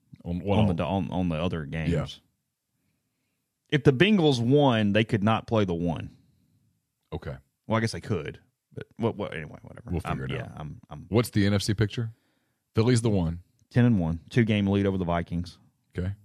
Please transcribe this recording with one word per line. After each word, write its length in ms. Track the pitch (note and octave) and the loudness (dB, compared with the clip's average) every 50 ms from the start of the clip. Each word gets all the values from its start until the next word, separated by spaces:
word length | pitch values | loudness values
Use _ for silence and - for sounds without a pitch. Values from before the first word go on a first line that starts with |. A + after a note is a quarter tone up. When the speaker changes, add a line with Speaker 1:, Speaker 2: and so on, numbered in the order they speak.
| _ _ - - - | _ _ -20 -14 -8
Speaker 1:
On 140 | E2+ F2 F2+ | -6 -6 -4
what 180 | - G2 G2+ A2 | -2 0 2 4
Speaker 2:
on 60 | G#2+ | 4
Speaker 1:
all? 60 | G2+ F2 | 2 2
Speaker 2:
the, 100 | E2 F2 | 0 -2
on, 240 | C#2+ F#2+ G2 D#2+ G#1+ | -2 -2 -2 -2 -2
on 180 | - F2+ F2+ F2 | -2 -2 -2 -2
the 80 | E2 D#2 | 0 -2
other 240 | E2 F#2 F2 E2 D2+ | -2 -2 -2 -4 -6
games. 260 | C#2 D#2 D#2+ D#2+ D#2+ | -6 -6 -4 -2 0
Speaker 1:
Yeah. 140 | E2+ D2+ C2+ B1+ - - _ _ _ _ _ _ _ _ _ _ _ _ _ _ _ _ _ _ _ _ _ _ _ _ _ _ _ _ _ - | 0 -2 -2 -4 -10 -16 _ _ _ _ _ _ _ _ _ _ _ _ _ _ _ _ _ _ _ _ _ _ _ _ _ _ _ _ _ -2
Speaker 2:
If 140 | D3+ D3 - | -2 2 4
the 100 | D#3 C3+ | 4 4
Bengals 460 | A#2+ F3+ G#3 A3 F#3+ D#3+ D3+ C3+ A#2 | 6 4 4 4 4 4 4 4 2
won, 520 | A#2 A#2+ C#3 D3 C#3+ C3+ A#2+ A2 G#2+ G2+ G2 | 2 4 4 4 4 4 4 4 2 4 4
they 100 | G#2+ A2+ | 2 2
could 200 | - - G2+ F#2+ | 2 0 0 2
not 240 | A2 A2+ G2+ - | 2 0 0 0
play 180 | - A#2 A2 G#2 | 0 0 2 2
the 80 | F#2 F2 | 2 0
one. 380 | E2+ F2 E2+ D#2+ - - - - - _ _ _ _ _ _ _ _ _ _ _ _ _ _ _ _ _ - D#2 | 0 -2 -2 -2 -4 -6 -12 -14 -20 _ _ _ _ _ _ _ _ _ _ _ _ _ _ _ _ _ -12 -12
Speaker 1:
Okay. 220 | D#2 - D#2+ C#2 - _ _ _ _ _ | -10 -10 -10 -12 -12 _ _ _ _ _
Speaker 2:
Well, 120 | - G#2+ | -2 -2
I 40 | A2+ | 0
guess 100 | A2+ A2+ - | 0 -2 -4
they 80 | E2+ | -6
could, 380 | - - A2 E2 D2 - - - _ _ _ _ _ _ - | -6 -4 -4 -4 -6 -8 -12 -14 _ _ _ _ _ _ -16
but 140 | - - _ _ | -16 -16 _ _
what? 180 | - A2 A2 G2 | -4 -4 -4 -4
What? 180 | G2 G2+ - - | -4 -8 -8 -8
Anyway, 240 | D#2+ D#2 D2 - - | -10 -12 -14 -16 -18
whatever. 280 | - - - - - - | -20 -20 -20 -14 -8 -6
Speaker 1:
We'll 100 | F2 D#2+ - | -4 -4 -4
Speaker 2:
I'm, 140 | E2+ F2+ C2 | -4 -6 -6
Speaker 1:
figure 160 | C2 C2 - | -6 -6 -8
it 40 | D#2 | -8
Speaker 2:
yeah, 60 | D#2+ | -8
Speaker 1:
out. 60 | - - | -10 -12
Speaker 2:
I'm, 220 | D2 D2+ D2 - - - - | -12 -12 -12 -14 -16 -18 -18
I'm 160 | - D2 D#2+ - | -18 -16 -6 -2
Speaker 1:
What's 200 | F#2+ A#2 A#2 - | 0 0 0 0
the 140 | - G#2+ G2 | 0 0 2
N 80 | G2+ G#2 | 2 2
F 80 | G2 | 0
C 120 | - - G#2 | 0 0 0
picture? 380 | - A2 G#2 - - A#2 A2+ - _ _ _ _ _ _ _ _ _ _ _ - | 0 0 -2 -2 -4 -6 -8 -8 _ _ _ _ _ _ _ _ _ _ _ -2
Philly's 260 | A2+ A2 B2 B2+ A#2 | 0 2 4 2 2
the 80 | A2+ A#2 | 2 2
one. 300 | G#2 F#2+ E2+ E2 E2+ F2 - _ _ _ _ _ | 2 2 0 -2 -4 -6 -10 _ _ _ _ _
Speaker 2:
Ten 140 | - B2+ A#2+ | 2 4 4
and 160 | B2 A#2 G2 | 4 4 2
one, 220 | E2+ D#2+ E2 D#2+ - - | 2 0 -2 -4 -6 -2
two-game 380 | - B2+ A2+ G#2+ A2 G#2 G2+ | 2 2 2 4 2 2 2
lead 180 | G2 G2 G2+ G2+ | 2 2 2 2
over 120 | G2 F#2+ | 2 0
the 60 | F#2+ F2+ | 0 0
Vikings. 540 | E2+ E2+ E2+ E2+ - F2 E2+ E2+ E2+ - _ _ _ _ _ _ _ - | 0 0 -2 -2 -4 -4 -6 -6 -8 -12 _ _ _ _ _ _ _ -8
Speaker 1:
Okay. 160 | F2+ F2+ G2 G2+ - G#2 | -6 -6 -6 -6 -10 -14